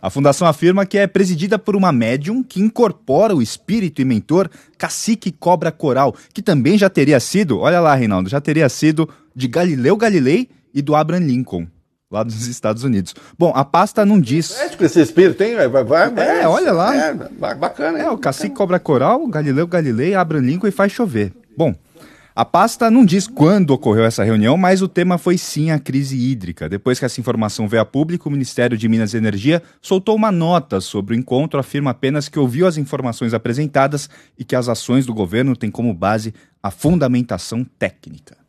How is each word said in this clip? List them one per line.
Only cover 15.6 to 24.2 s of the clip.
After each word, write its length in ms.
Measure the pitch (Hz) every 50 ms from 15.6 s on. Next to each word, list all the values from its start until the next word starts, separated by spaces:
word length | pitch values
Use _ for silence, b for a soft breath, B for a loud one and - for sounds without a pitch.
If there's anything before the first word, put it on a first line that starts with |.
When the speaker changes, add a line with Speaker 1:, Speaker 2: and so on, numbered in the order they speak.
| 160 127
Speaker 2:
vai, 420 | 117 135 127 107 139 165 190 240
vai, 300 | 240 220 - 302 - -
Speaker 1:
É, 80 | - 160
olha 240 | 165 254 370 330 208
lá. 240 | 165 175 214 277
Speaker 2:
É, 180 | 277 156 156 139
ba-, 400 | - 123 - - - 160 156 -
bacana, 420 | 139 156 - - - 294 311 - 311
hein? 60 | 294
Speaker 1:
É, 40 | 330
o 80 | 254 -
Cacique 380 | - 147 135 - - - 285
Cobra 240 | - 202 180 180 175
Coral, 440 | - - 151 123 127 156 226 262 330 262
Galileu 400 | 185 151 147 156 131 139 170 170
Galilei, 480 | 175 180 160 139 117 110 131 175 202
Abraham 260 | 190 180 160 160 151 127
Lincoln 240 | 123 143 180 185
e 60 | 214 190
faz 180 | - 196 202
chover. 420 | - - 247 196 131 110 104 95 90 - _ _ _
Bom, 160 | 131 165 156 95 80 _ b b b b b b b b b b
a 80 | - 117
pasta 440 | - - 165 190 233 - - 240 226
não 160 | 220 254 262
diz 220 | 185 151 202 180
quando 460 | - - - 147 156 196 208 185 147 139
ocorreu 320 | 123 - 123 104 110 113
essa 180 | 113 113 -